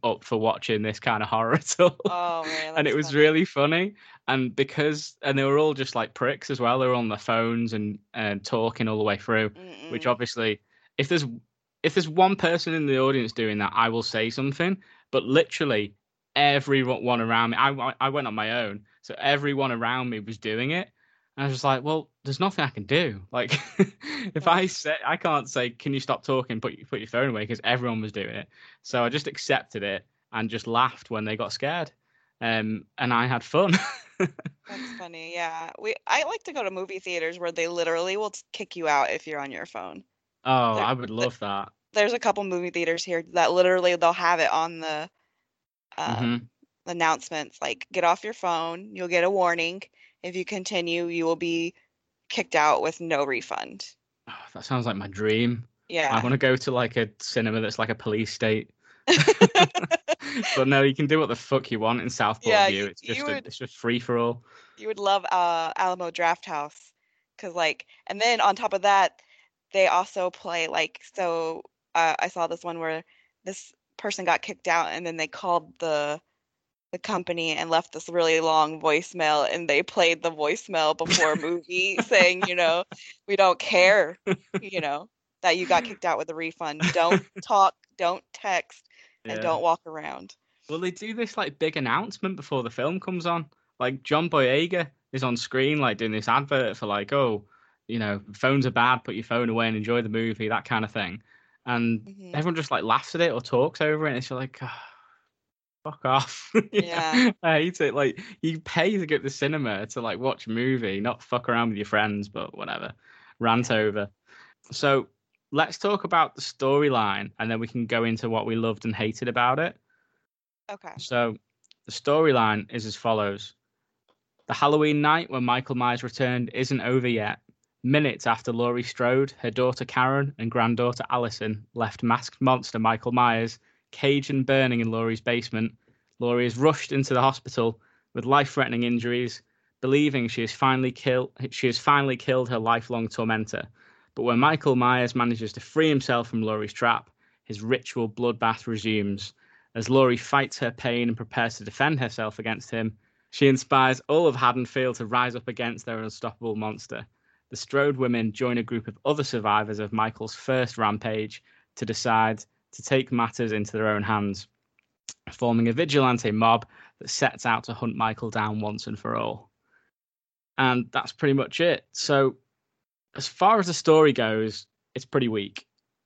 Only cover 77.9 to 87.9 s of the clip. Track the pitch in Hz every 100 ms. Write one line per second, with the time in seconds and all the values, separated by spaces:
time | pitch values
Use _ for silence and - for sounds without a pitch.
77.9 | 156 - 175 165 160 160 156 151 156 156
78.9 | 151 170 180 156 151 135 175 165 143 180
79.9 | - 170 165 170 156 147 175 - 170 156
80.9 | 160 165 175 160 151 156 175 165 180 190
81.9 | 185 - 208 180 180 190 180 165 170 196
82.9 | - - - - 196 190 175 - 180 185
83.9 | 208 160 180 - 185 _ 196 202 190 151
84.9 | 147 202 _ _ _ 180 170 170 175 233
85.9 | 202 175 127 160 160 165 - 160 151 175
86.9 | 170 170 190 - 196 - 208 190 - _